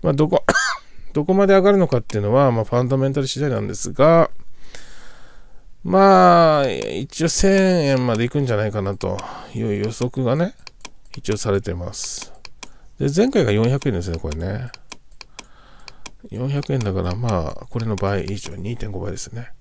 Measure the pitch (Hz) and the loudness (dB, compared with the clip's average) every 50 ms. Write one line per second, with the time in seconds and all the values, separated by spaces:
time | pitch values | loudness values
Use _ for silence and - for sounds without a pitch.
0 | - 170 147 139 151 156 175 - - - - - - - - - - - - - | 2 0 2 2 2 2 2 2 2 2 0 2 0 -2 -6 -6 -10 -14 -14 -8
1 | - - - 151 147 151 190 190 202 190 196 196 185 202 202 196 185 156 - 120 | -8 -6 -4 -4 0 0 2 4 4 6 6 6 6 6 4 4 4 2 0 -2
2 | - - - 107 101 101 113 131 143 135 120 113 110 - - 120 127 123 135 135 | -2 -2 -4 -2 0 2 4 4 4 4 2 0 -2 0 0 0 0 2 0 0
3 | 131 135 139 147 135 135 - 127 143 147 127 107 104 101 92 - - - - - | 0 0 0 -2 -2 -4 -4 -4 -2 -2 -2 -2 -4 -4 -6 -6 -6 -8 0 4
4 | 135 156 165 170 160 - - - - - - - - - - - - - - - | 6 6 8 6 6 4 0 -6 -6 -6 -8 -6 -8 -10 -8 -10 -12 -10 -12 -10
5 | - - - - - - - - - - - - - - - - - 175 180 190 | -10 -12 -12 -12 -14 -16 -16 -16 -18 -16 -16 -16 -16 -16 -18 -12 -6 0 4 6
6 | 196 196 196 185 185 180 175 170 170 160 151 147 139 127 98 64 55 53 62 87 | 8 8 8 8 8 8 8 8 8 6 6 4 2 2 0 -2 -4 -4 -6 -6
7 | 127 - - - 156 165 - - - 196 196 196 190 190 180 175 151 139 139 131 | -8 -8 -4 -2 -2 0 2 4 4 4 4 4 4 4 4 2 2 2 2 2
8 | 127 123 113 107 117 120 - 147 143 123 117 104 107 107 104 107 98 98 101 98 | 2 0 0 0 0 0 0 -2 -2 0 0 0 0 -2 -2 -2 -4 -4 -4 -4
9 | 101 95 92 95 - - - - - - - 107 110 110 104 101 101 110 113 - | -4 -4 -4 -4 -8 -10 -12 -14 -16 -12 -8 -6 -4 -4 -2 -2 -2 -4 -4 -4
10 | 123 123 - - 131 120 113 151 170 196 - - - - _ - - - - - | -4 -4 -4 -2 -2 0 0 0 0 -4 -4 -10 -20 -20 _ -16 -16 -16 -16 -16
11 | - - - - - - 107 104 - 110 98 101 95 - 87 87 87 87 - - | -20 -14 -14 -10 -4 -4 -4 -2 0 0 0 0 0 -4 -6 -6 -8 -10 -10 -8
12 | - - - - - - - - - - - - - - - - - - - - | -8 -8 -8 -10 -10 -12 -16 -16 -16 -16 -16 -16 -16 -18 -18 -20 -20 -20 -8 -4
13 | 135 139 143 170 214 262 269 240 160 110 104 104 110 120 131 139 - 147 113 87 | -4 -2 2 2 2 4 4 2 2 4 4 2 2 2 2 0 0 0 -2 -2
14 | 85 92 85 80 - 80 76 80 85 95 98 110 127 120 - - - - - - | -2 -4 -6 -6 -6 -6 -6 -6 -4 -4 -4 -6 -8 -10 -12 -16 -18 -18 -18 -18
15 | - - - - - - - - - - - - - - - - - - - - | -18 -20 -20 -20 -20 -20 -18 -20 -20 -20 -20 -20 -20 -20 -20 -18 -18 -18 -16 -14
16 | - - - - - - - 101 123 135 139 143 143 - - 131 113 101 92 98 | -16 -16 -16 -18 -16 -12 -8 -6 -4 -2 -2 -4 -2 -2 -2 -2 0 0 -2 -2
17 | 87 90 92 107 120 117 135 180 80 76 - - - - - 120 113 113 104 92 | -2 -2 -2 -2 -2 0 0 0 -2 -2 -6 -8 -10 -8 -6 -6 -4 -4 -4 -2
18 | 101 98 101 98 - - 101 101 - - - 101 87 101 117 - 110 110 98 95 | -2 0 0 -2 -2 -4 -6 -8 -8 -10 -10 -8 -8 -8 -6 -6 -6 -6 -6 -6
19 | 90 95 92 98 - - - 120 120 - - - | -6 -6 -8 -8 -10 -10 -10 -12 -12 -12 -14 -14